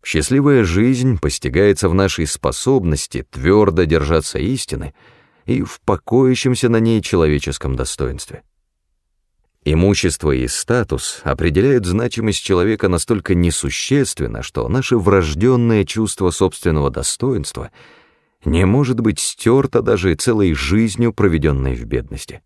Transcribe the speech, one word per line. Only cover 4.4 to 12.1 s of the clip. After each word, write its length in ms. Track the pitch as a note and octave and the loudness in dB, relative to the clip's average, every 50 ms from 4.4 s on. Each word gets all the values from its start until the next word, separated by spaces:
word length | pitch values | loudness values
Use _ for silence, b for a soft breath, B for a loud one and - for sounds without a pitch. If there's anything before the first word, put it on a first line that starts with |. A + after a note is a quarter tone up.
| C#2+ G2+ C3+ B2 - - C2+ - - C#2+ b b b b b b b b b b b | -4 -2 -4 -4 -6 -8 -8 -8 -8 -10 b b b b b b b b b b b
и 180 | - A#2+ C3+ | -4 -2 -2
в 180 | - - - - _ | -2 -6 -10 -6 _
покоящемся 840 | - G2+ - _ - A2+ B2+ C3+ B2+ B2+ - - C3 B2 - - A#2 | -2 -2 -2 _ 0 2 2 4 4 2 2 0 -2 0 2 2 2
на 120 | A2+ A2+ | 2 2
ней 220 | A2+ A2+ A2+ G#2+ | 2 2 2 0
человеческом 760 | F2+ - - F2+ D#2+ D2+ D2+ C#2+ - C#2+ C2+ - - C2+ C2 | 0 0 0 2 2 2 2 0 -2 -6 -8 -6 -6 -6 -4
достоинстве. 680 | B1+ B1+ - - - C#2 B1 C2+ C2 - - - - _ _ _ _ _ _ _ _ _ _ _ _ _ _ _ _ _ _ _ _ _ _ _ _ | -4 -4 -6 -4 -6 -6 -6 -6 -10 -12 -16 -18 -20 _ _ _ _ _ _ _ _ _ _ _ _ _ _ _ _ _ _ _ _ _ _ _ _
Имущество 680 | _ C#2+ D2+ D#2+ F2+ G2+ G2+ - - E2+ D2+ - - D2+ | _ 0 2 2 4 2 2 2 0 -2 -2 0 -2 0
и 180 | C2+ B1+ B1+ B1 | 0 0 -2 -4
статус 720 | - - - - A#2 B2 A2+ - C#2 B1 - - - - | -6 -8 -4 -2 -2 -2 0 -2 -4 -6 -6 -10 -12 -6
определяют 600 | - D2 C#2 C2 D#2+ E2+ D2 F2+ G#2+ C#3 C#3 A#2+ G2 | -4 -4 -2 0 0 0 2 2 2 4 2 2 2
значимость 580 | F2 F2+ G#2+ A#2+ A#2+ | 0 -2 0 -2 -2